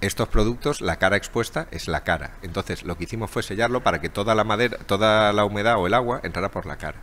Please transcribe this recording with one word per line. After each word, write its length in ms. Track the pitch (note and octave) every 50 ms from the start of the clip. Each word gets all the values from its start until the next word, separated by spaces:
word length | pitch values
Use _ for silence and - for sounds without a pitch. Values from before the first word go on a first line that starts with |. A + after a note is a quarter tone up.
estos 280 | - G2 - - B2 -
productos, 520 | - A#2 A2 G#2+ A#2+ A#2+ - C#3+ D3 -
la 160 | - F#2+ E2 -
cara 180 | - F#2+ G2
expuesta 520 | G2+ - - - A#2 A2+ - - D#3 D#3+ -
es 180 | - E2 - -
la 160 | E2 D2 -
cara. 280 | F#2 F2 D#2+ - - - -
Entonces, 420 | - F#2 F2 G2 F#2+ - F#2+ - -
lo 140 | - E2+ E2+
que 60 | E2+
hicimos 260 | D#2+ - A2+ A2+ F#2+
fue 140 | - B2+ A2+
sellarlo 400 | - G#2 G2 A2+ A#2 B2 B2+ B2
para 180 | - - E3+
que 80 | - E2
toda 240 | - - G2+ A2 A2
la 100 | G#2+ G#2+
madera, 360 | A2 G#2+ G#2 A#2+ B2 A2 -
toda 520 | - - G2+ G2 G#2+ A2 G#2+ G#2+ G#2+ G#2
la 140 | G#2 G#2 G#2
humedad 320 | G#2 G2+ G#2 G2+ A2+ A#2+ G#2+
o 80 | F2+
el 80 | F2+ G#2
agua 280 | B2 B2+ A#2+ A#2+ C#3 -
entrara 260 | F#2 E2+ F2 F#2 G2
por 160 | - - -
la 120 | D#2+ C#2+ -
cara. 200 | - D#2 D2+ -